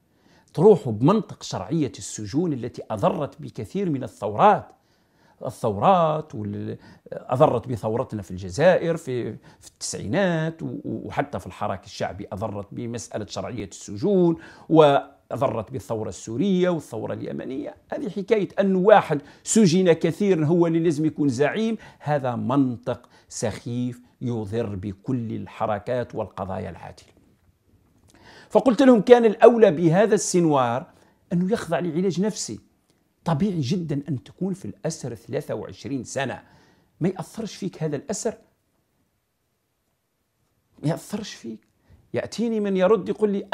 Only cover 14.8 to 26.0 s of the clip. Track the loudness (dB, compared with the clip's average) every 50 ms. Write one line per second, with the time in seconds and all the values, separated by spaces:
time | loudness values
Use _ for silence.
14.8 | 8 8 8 4 0 -4 -16 _ _ -10 -6 -2 -2 -2 -2 -4 -8 -8 -10 -12
15.8 | -8 -6 -6 -6 -6 -8 -10 -14 -12 -10 -4 -2 0 2 2 2 2 0 0 -2
16.8 | -6 -8 -10 -10 -8 -8 -8 -8 -8 -10 -10 -10 -10 -10 -10 -10 -10 -12 -14 -16
17.8 | _ -12 -10 -8 -8 -8 -8 -6 -2 0 0 0 0 -2 -2 0 0 2 2 4
18.8 | 6 8 8 8 6 4 -2 -4 -4 -8 -20 -16 -6 0 4 6 6 6 6 4
19.8 | 4 4 4 4 2 -2 -2 0 2 2 2 2 2 2 4 4 4 2 2 2
20.8 | 2 0 0 0 0 -2 0 0 0 0 2 2 0 0 0 0 -2 -2 -2 -4
21.8 | -10 -16 -20 _ -4 -2 -2 -2 -2 -2 -4 -4 -2 0 2 2 2 2 0 -6
22.8 | -6 -8 -8 -8 -8 -20 _ _ _ -18 -10 -6 -6 -6 -6 -6 -10 -8 -6 -4
23.8 | -4 -4 -6 -10 -16 _ _ -8 -6 -6 -4 -4 -6 -4 -4 -4 -4 -4 -6 -8
24.8 | -8 -8 -10 -10 -6 -4 -4 -4 -4 -6 -8 -8 -10 -12 -8 -6 -4 -4 -4 -4
25.8 | -4 -4 -4 -4